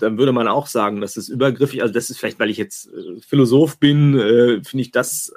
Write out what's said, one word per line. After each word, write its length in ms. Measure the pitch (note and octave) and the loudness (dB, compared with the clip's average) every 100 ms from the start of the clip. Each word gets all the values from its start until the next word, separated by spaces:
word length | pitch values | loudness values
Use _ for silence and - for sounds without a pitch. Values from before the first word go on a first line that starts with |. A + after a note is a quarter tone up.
dann 160 | A2 A2 | -4 0
würde 160 | C3+ | 0
man 160 | B2 A2+ | 2 0
auch 180 | A#2+ D3 | -2 -2
sagen, 360 | A#2 G#2 G#2 | -2 -2 -4
das 160 | G2+ - | -8 -10
ist 100 | G2 | -10
übergriffig. 540 | C3 C3+ B2+ C#3 C3+ | -2 0 0 -2 -2
Also 100 | A2+ | -4
das 160 | G#2+ A#2 | -4 -6
ist 100 | - | -8
vielleicht, 200 | A2 - | -8 -4
weil 80 | A2 | -4
ich 80 | G#2+ | -4
jetzt, 300 | G2+ - - | -8 -10 -18
äh, 320 | G#2+ F2+ F2+ | -16 -16 -14
Philosoph 580 | - C#3+ B2 C3 D#3+ - | -2 2 4 4 2 2
bin, 400 | C#3+ D3 D3 C3+ | 2 4 4 4
äh, 460 | G#2 A#2 B2 A2 | 4 4 4 2
finde 160 | - C3+ | -4 -8
ich 120 | A#2+ | -4
das 380 | B2 B2 - - | -4 -4 -6 -10